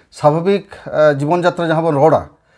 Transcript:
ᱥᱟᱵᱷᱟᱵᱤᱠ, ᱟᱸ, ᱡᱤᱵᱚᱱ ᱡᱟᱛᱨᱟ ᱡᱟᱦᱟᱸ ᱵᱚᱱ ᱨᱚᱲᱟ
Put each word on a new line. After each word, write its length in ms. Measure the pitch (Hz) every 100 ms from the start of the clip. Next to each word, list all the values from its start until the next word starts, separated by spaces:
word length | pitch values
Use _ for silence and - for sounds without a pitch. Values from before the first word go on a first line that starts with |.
| _
ᱥᱟᱵᱷᱟᱵᱤᱠ, 540 | - 147 156 175 202 - - -
ᱟᱸ, 320 | 147 151 143
ᱡᱤᱵᱚᱱ 240 | 147 175
ᱡᱟᱛᱨᱟ 240 | 175 175 170
ᱡᱟᱦᱟᱸ 160 | 160
ᱵᱚᱱ 120 | 165 143
ᱨᱚᱲᱟ 260 | 156 127 - _ _